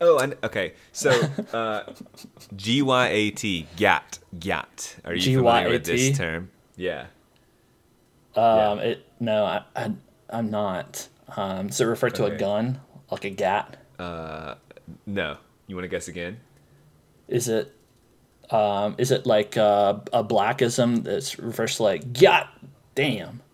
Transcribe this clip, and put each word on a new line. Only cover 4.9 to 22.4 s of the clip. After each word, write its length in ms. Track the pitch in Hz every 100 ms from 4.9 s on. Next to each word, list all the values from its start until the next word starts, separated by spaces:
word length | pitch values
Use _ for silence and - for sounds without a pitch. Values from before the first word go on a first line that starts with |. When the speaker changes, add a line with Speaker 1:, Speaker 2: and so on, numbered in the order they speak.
| -
Speaker 1:
Are 100 | -
you 240 | 87 135 131
familiar 320 | 117 117 -
with 140 | 120 85
Speaker 2:
G 40 |
Y 40 |
A 20 | 120
T? 140 | 131
Speaker 1:
this 60 | 139
term? 320 | 85 82 95 _ _ -
Yeah. 300 | 90 73 - _ _ _ _ _ _ _ _ _ _ _ _ 107
Speaker 2:
Um, 420 | 117 110 107 104
Speaker 1:
Yeah. 40 |
Speaker 2:
it, 240 | 117 117 _ -
no, 260 | 113 107 98
I, 180 | 95 -
I, 180 | - 113 101 _ _ -
I'm 220 | 113 110
not. 580 | 107 101 90 71 - - _ - -
Um, 320 | 98 92 98
does 120 | -
it 40 | 117
refer 240 | 110 123
to 160 | - 104
a 40 |
Speaker 1:
Okay. 60 | 101
Speaker 2:
gun, 440 | 101 104 120 131 - - -
like 140 | -
a 60 | 101
gat? 480 | 95 95 104 - - - -
Speaker 1:
Uh, 580 | 90 85 80 78 76 - - - - - -
no. 320 | 98 78 71 _ _ -
You 80 |
wanna 140 | 92 90
guess 180 | 90 -
again? 300 | 85 87 117 - _ _ _ _ _ _ _ -
Speaker 2:
Is 200 | 120 120
it, 260 | 110 - _ _ _ _ _ _ _ -
um, 440 | 110 104 101 104 101
is 120 | 127
it 140 | 123 127
like, 300 | 107 104 113
uh, 440 | 107 101 101 104 -
a 100 | 120
blackism 840 | 110 107 104 131 120 120 120 117
that 320 | - 98 - -
refers 380 | 113 117 113 -
to, 60 |
like, 280 | 113 113 123
"God 340 | 120 - -